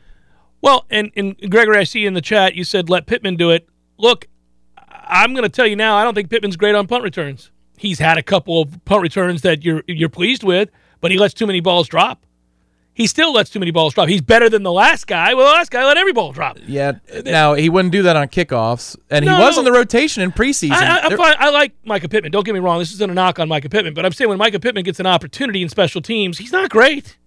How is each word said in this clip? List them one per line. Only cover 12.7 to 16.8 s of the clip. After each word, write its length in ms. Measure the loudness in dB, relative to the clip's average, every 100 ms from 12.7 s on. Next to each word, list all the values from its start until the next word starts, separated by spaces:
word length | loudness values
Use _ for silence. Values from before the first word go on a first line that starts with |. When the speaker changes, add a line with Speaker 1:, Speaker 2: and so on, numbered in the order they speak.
| _ _
Speaker 1:
He 120 | -4 -2
still 280 | 0 0
lets 160 | 2 0
too 80 | -4
many 120 | -4
balls 220 | 0 0
drop. 160 | 0 0
He's 140 | 0
better 260 | 4 4 4
than 140 | 2
the 100 | 0
last 340 | 0 2 0 -4
guy. 280 | -2 0
Well, 100 | 4
the 80 | 4
last 180 | 4 2
guy 140 | 0
let 140 | 2 2
every 160 | 2
ball 180 | 0 -4
drop. 240 | -6 -8 -10 -8
Speaker 2:
Yeah. 260 | -4